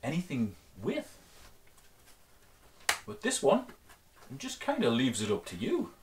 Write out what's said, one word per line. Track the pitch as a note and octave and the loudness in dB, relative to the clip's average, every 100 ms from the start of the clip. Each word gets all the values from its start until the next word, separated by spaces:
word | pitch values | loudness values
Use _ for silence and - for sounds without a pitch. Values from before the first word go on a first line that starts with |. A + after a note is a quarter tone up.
anything | A#2+ D#3+ F3+ C#3 A2 F#2 - - | -2 -2 -2 -2 -2 -4 -20 -6
with. | G#2 C#4+ - - - - - - - - - - - - - - - - - - - - - | -4 -2 -6 -16 -20 -20 -20 -20 -20 -20 -20 -20 -20 -20 -20 -20 -20 -20 -20 -8 -4 -4 -6
But | G#2 | -4
this | B3 C4 | -2 4
one | C3 A#3+ - - - - - - - C3+ | 6 4 2 -16 -20 -20 -20 -20 -16 -10
just | B3+ - | -10 -6
kinda | - C#4+ C#3+ | -2 2 4
leaves | A#2 C3 G#2 | 4 2 2
it | G#2 | 0
up | G2 - | 0 -2
to | F2 | -4
you | A#2 E4+ - - | 0 0 -2 -8